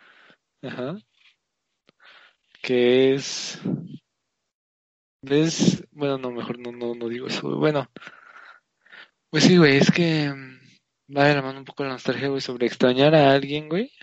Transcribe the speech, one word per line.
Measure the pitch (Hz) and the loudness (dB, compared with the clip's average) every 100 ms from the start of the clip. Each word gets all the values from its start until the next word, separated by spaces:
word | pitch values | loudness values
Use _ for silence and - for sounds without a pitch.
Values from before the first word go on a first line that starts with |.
| _ _ _ _ _ _ | _ _ _ _ _ _
Ajá. | - 117 127 202 _ _ _ _ _ _ _ _ _ _ - - _ _ _ - | -16 -10 -10 -10 _ _ _ _ _ _ _ _ _ _ -20 -20 _ _ _ -14
Que | 123 123 123 127 135 | -2 2 4 4 4
es, | 139 - - - - - - - - _ _ _ _ _ _ _ _ _ _ _ _ | 0 -4 -10 -12 -10 -8 -8 -10 -20 _ _ _ _ _ _ _ _ _ _ _ _
es, | 135 143 160 - - - - | -2 0 0 2 0 0 -8
bueno, | 151 143 135 | -6 -4 -4
no, | 127 | -6
mejor | 120 113 120 | -8 -10 -10
no, | 123 | -12
no, | 120 120 | -8 -8
no | 120 117 | -6 -8
digo | 120 131 | -8 -8
eso, | - - | -8 -6
güey. | - | -2
Bueno, | 151 147 131 - - - - - - - _ _ _ - - _ _ | 0 -2 -6 -16 -20 -20 -20 -20 -20 -20 _ _ _ -20 -20 _ _
pues | 156 | 2
sí, | 143 180 | 6 6
güey, | 151 139 | 6 6
es | 143 | 4
que, | - 170 156 147 | 2 0 0 -2
mm, | 139 131 127 _ _ _ _ _ 139 | -6 -16 -20 _ _ _ _ _ 2
va | 143 | 2
de | |
la | 143 | 2
mano | 131 135 | -2 -10
un | |
poco | 131 - | -14 -8
la | 139 | -8
nostalgia, | 127 - 120 139 | -6 -6 -4 -4
güey, | 135 | -4
sobre | 135 123 120 | -6 -4 -4
extrañar | - 127 127 147 | 2 0 4 6
a | 160 139 | 6 6
alguien, | 139 139 147 151 | 4 0 -8 -4
güey. | 170 262 _ | -4 -4 _